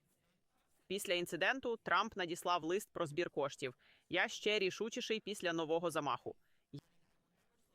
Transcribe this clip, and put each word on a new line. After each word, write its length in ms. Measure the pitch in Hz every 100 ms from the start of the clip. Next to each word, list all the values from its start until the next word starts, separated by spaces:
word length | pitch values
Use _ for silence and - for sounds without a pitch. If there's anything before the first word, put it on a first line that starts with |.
| _ _ _ _ _ _ _ _ -
Після 280 | 190 202
інциденту 640 | 175 175 170 190 262 254 226
Трамп 400 | - 175 214 -
надіслав 480 | 175 175 180 175
лист 260 | 156 185 -
про 140 | - 165
збір 240 | 147 170
коштів. 440 | - 139 - 131 - - - _
«Я 200 | 170 214
ще 300 | - 214 214
рішучіший 640 | 190 - 220 247 - 180
після 320 | 185 208 175
нового 380 | 165 156 160 175
замаху. 460 | 160 147 120 - - _ _ _ 143 - _ _ _ _ _ _ _ _